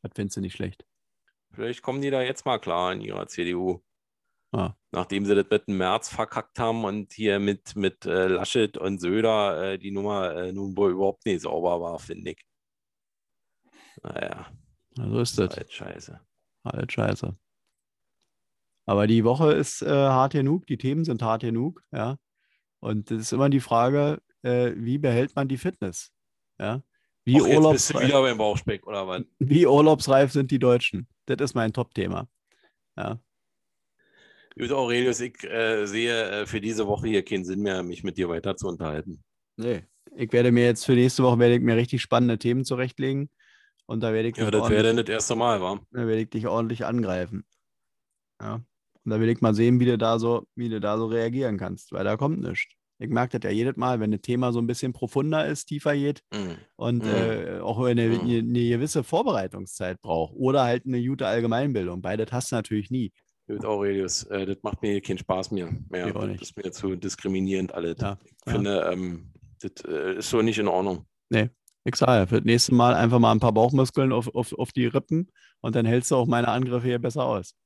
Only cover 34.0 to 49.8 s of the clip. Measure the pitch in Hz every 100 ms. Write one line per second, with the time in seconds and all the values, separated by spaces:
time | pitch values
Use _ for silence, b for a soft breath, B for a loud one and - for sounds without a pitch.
34 | b b b b b - 120 135 123 120
35 | 127 113 123 - - 113 113 110 104 104
36 | 117 117 104 104 98 110 104 110 104 104
37 | 113 104 92 101 90 95 101 95 87 85
38 | 95 85 90 82 98 95 98 85 82 76
39 | 85 78 _ _ _ - 117 101 - _
40 | _ - 113 120 123 120 120 110 - 123
41 | 123 - 127 117 120 123 120 113 120 123
42 | - 120 123 113 120 127 131 123 127 -
43 | 135 135 143 b b b b b - 113
44 | 117 110 113 117 110 107 117 107 110 117
45 | 110 110 - 113 120 107 92 101 - 123
46 | 117 110 107 113 110 110 113 113 90 120
47 | 101 90 92 98 - _ _ _ _ _
48 | _ _ _ _ 107 110 120 _ _ _
49 | - 110 113 117 117 107 117 123